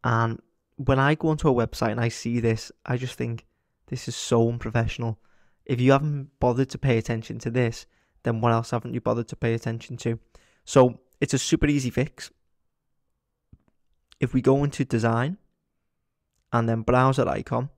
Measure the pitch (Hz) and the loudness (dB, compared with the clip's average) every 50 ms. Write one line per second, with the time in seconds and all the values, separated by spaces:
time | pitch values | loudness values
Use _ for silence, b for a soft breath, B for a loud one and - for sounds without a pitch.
0 | - 120 117 113 117 113 113 - _ _ _ _ _ _ _ - 135 135 135 135 | 0 0 0 2 0 0 -2 -8 _ _ _ _ _ _ _ -6 0 0 2 4
1 | 135 143 156 151 - 160 156 151 - 156 127 120 113 113 - - 123 113 104 120 | 4 2 2 2 0 -2 -2 2 2 2 2 2 0 -2 -2 -2 -2 -2 0 0
2 | 117 117 - - - 117 120 120 113 113 113 110 - - - _ _ - 123 123 | -2 -2 -4 -4 -6 -2 -2 0 2 0 0 0 -4 -14 -20 _ _ -4 -4 -4
3 | 127 120 - - 123 117 117 110 _ _ _ _ _ _ _ _ _ - - 123 | -4 -8 -6 -6 -6 -6 -6 -10 _ _ _ _ _ _ _ _ _ -12 -12 -10
4 | - - 113 - - - 120 117 113 117 120 117 - 117 110 120 113 - - - | -8 -10 -10 -8 -2 2 2 4 4 2 0 -4 -8 -2 0 0 0 0 -4 -4
5 | 120 113 110 _ _ _ _ _ _ _ _ _ _ - 139 120 123 135 135 139 | -6 -6 -6 _ _ _ _ _ _ _ _ _ _ -4 -2 2 6 6 6 4
6 | 151 151 147 143 135 - _ _ - 127 120 123 135 - - - - 135 120 113 | 4 -2 -4 -6 -8 -12 _ _ 0 0 2 2 -2 -2 -4 -4 0 2 2 2
7 | - - 117 113 110 - 117 113 - 131 117 127 123 113 113 - - _ _ _ | 0 -2 -6 -6 -6 -10 -12 -8 -8 -4 0 0 0 0 -2 -8 -16 _ _ _
8 | _ _ _ _ _ 120 117 113 117 120 113 113 113 - - 113 - 120 120 120 | _ _ _ _ _ -4 -2 0 2 2 2 2 0 -2 -6 -6 -6 -6 -8 -4
9 | - 117 113 117 117 - - - - 117 117 117 - 117 113 113 - - 123 113 | -2 -2 -2 -2 -4 -8 -8 -4 -2 -2 -2 -2 -4 -6 -8 -8 -10 -14 -14 -6
10 | - 120 113 110 _ b b b b b b b b - - 139 127 127 117 - | -4 -6 -6 -6 _ b b b b b b b b 4 6 8 8 8 4 -4
11 | _ _ _ _ - - - 131 - - 170 156 - 143 147 143 131 120 - - | _ _ _ _ -2 0 0 -2 0 0 0 2 2 0 0 0 -2 -2 -2 -2
12 | 131 156 _ - - - _ _ _ _ _ _ _ _ _ _ _ _ _ _ | -4 -4 _ -18 -20 -20 _ _ _ _ _ _ _ _ _ _ _ _ _ _
13 | _ _ _ _ _ _ _ _ _ _ - _ _ _ _ _ _ _ _ _ | _ _ _ _ _ _ _ _ _ _ -20 _ _ _ _ _ _ _ _ _
14 | _ _ _ _ 143 123 - 131 113 131 135 139 143 143 - - 131 - - 113 | _ _ _ _ -4 0 0 2 4 4 4 4 2 -2 -2 -4 -4 -2 0 0
15 | 110 113 113 117 127 151 190 _ _ _ _ _ _ _ _ _ _ _ _ _ | 0 2 0 0 -2 -2 -6 _ _ _ _ _ _ _ _ _ _ _ _ _
16 | _ _ _ _ _ _ _ _ _ _ - 117 113 113 113 113 110 - 123 127 | _ _ _ _ _ _ _ _ _ _ -2 0 0 0 -2 0 0 2 4 4
17 | 131 135 135 135 123 - - - - - 123 120 131 143 _ | 4 4 4 2 0 0 -2 -4 -4 -4 -4 -4 -4 -6 _